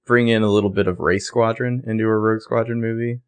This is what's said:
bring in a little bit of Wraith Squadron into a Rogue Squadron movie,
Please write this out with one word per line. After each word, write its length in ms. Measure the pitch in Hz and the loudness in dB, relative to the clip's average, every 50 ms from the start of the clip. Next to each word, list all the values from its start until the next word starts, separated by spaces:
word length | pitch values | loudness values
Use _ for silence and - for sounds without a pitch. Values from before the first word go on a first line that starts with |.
| _ | _
bring 220 | - 120 120 120 | 2 2 4 4
in 140 | 117 113 110 110 | 4 2 2 2
a 40 | 104 | 4
little 180 | 101 104 101 101 | 2 2 2 0
bit 160 | 98 104 92 | 0 0 0
of 120 | 90 90 87 | -2 -2 -2
Wraith 240 | - 80 92 98 - | 0 0 0 0 -2
Squadron 600 | - - 120 113 113 113 - 123 123 123 123 127 | -4 -2 0 0 0 0 -2 -4 -4 -4 -4 -4
into 180 | 117 110 110 110 | -4 -2 -2 0
a 120 | 110 110 | 0 0
Rogue 240 | 107 107 110 110 110 | 2 0 0 -2 -2
Squadron 380 | - - - 117 113 120 117 117 | -4 -4 -2 -2 -2 -2 -4 -4
movie, 400 | 113 113 113 113 120 120 120 123 _ | -4 -4 -4 -4 -4 -6 -6 -8 _